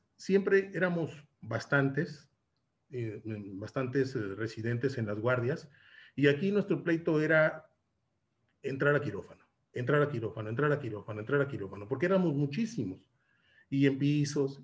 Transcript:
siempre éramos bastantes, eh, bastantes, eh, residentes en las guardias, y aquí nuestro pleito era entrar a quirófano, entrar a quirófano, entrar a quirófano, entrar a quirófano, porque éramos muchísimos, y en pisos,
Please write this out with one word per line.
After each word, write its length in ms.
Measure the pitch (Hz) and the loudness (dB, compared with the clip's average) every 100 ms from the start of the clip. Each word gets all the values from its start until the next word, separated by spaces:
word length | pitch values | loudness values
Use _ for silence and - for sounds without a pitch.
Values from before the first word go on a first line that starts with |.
| _ _ | _ _
siempre 540 | - 196 190 196 196 165 | 0 2 4 2 2 -2
éramos 360 | 180 170 151 - - _ | 0 0 -4 -6 -20 _
bastantes, 880 | 113 117 - 143 135 139 175 - - _ _ _ _ _ _ | -6 -6 2 2 2 0 -4 -6 -20 _ _ _ _ _ _
eh, 280 | 127 113 104 110 | -8 -6 -8 -8
bastantes, 880 | 107 101 95 107 139 123 135 127 123 | -10 -10 -10 -8 -6 -2 0 0 -2
eh, 200 | 101 95 | -6 -6
residentes 640 | 113 - 113 120 131 117 | -6 -4 -4 0 -2 -2
en 80 | 107 | -4
las 120 | 104 | -2
guardias, 520 | 117 127 117 - - _ _ - - - | 0 0 0 -4 -8 _ _ -20 -12 2
y 120 | 143 | 2
aquí 240 | 143 190 | 4 2
nuestro 320 | 202 196 151 | 0 0 -2
pleito 360 | 165 165 170 156 | 0 0 2 2
era 480 | 156 160 156 - - _ _ _ _ _ _ _ _ _ | 4 4 4 0 -16 _ _ _ _ _ _ _ _ _
entrar 320 | - 135 143 | -6 0 2
a 80 | 143 | 2
quirófano, 420 | 123 98 - - _ _ _ | 0 -6 -10 -20 _ _ _
entrar 300 | - 123 147 | -6 2 4
a 60 | 147 | 2
quirófano, 400 | 120 110 113 107 | 0 -4 -6 -6
entrar 220 | 113 147 | 0 2
a 80 | 143 | 2
quirófano, 400 | 120 104 95 107 | -2 -8 -8 -8
entrar 220 | 107 143 | 0 0
a 60 | 139 | 0
quirófano, 400 | - 196 101 104 | -4 -8 -10 -6
porque 180 | 131 180 | -2 2
éramos 300 | 190 175 143 | 4 2 2
muchísimos, 760 | 143 170 226 - 95 95 _ _ _ _ _ _ - | 0 -2 -4 -4 -6 -6 _ _ _ _ _ _ -4
y 160 | 135 139 | 4 4
en 100 | 135 | 4
pisos, 640 | 143 147 139 147 135 - | 2 2 2 0 -2 -2